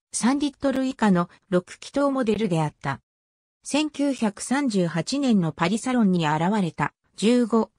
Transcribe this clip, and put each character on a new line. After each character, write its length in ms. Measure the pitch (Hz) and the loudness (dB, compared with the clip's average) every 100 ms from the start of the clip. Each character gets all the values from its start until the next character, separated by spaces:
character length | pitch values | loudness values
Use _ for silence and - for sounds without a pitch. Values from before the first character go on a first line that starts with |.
| _ | _
三 260 | - 220 277 | -2 0 2
リ 140 | 285 | 0
ッ 20 | - | -2
ト 140 | 277 | -2
ル 120 | 262 262 | 0 -2
以 100 | - | 0
下 140 | 214 | 2
の 200 | 175 175 - _ | 2 0 -8 _
六 300 | 180 - - | -2 -2 -10
気 120 | - | -8
筒 180 | 269 285 | -2 0
モ 160 | 269 226 | 0 0
デ 100 | 202 | -2
ル 140 | 214 | 0
で 120 | 165 | 0
あ 40 | 151 | -2
っ 100 | - | -4
た。 180 | 147 135 _ _ _ _ _ _ | -8 -8 _ _ _ _ _ _
千 260 | - 285 302 | -4 -2 -2
九 240 | - 285 | -2 -2
百 280 | 254 214 - | 0 -2 -4
三 260 | - 269 285 | -4 -2 0
十 180 | 202 170 | 0 0
八 340 | 170 165 269 | -2 -4 -2
年 200 | 269 208 | 2 2
の 140 | 165 | 2
パ 160 | - 170 | -2 -2
リ 100 | 220 | -2
サ 140 | 262 | -2
ロ 100 | 247 | 0
ン 80 | 202 | 2
に 160 | 180 156 | 2 0
現 240 | 151 170 220 | 0 0 0
れ 100 | 175 | -2
た 220 | - 147 - _ - | -2 -6 -6 _ -2
十 300 | 208 247 233 | 2 2 2
五 260 | 226 220 | 0 -2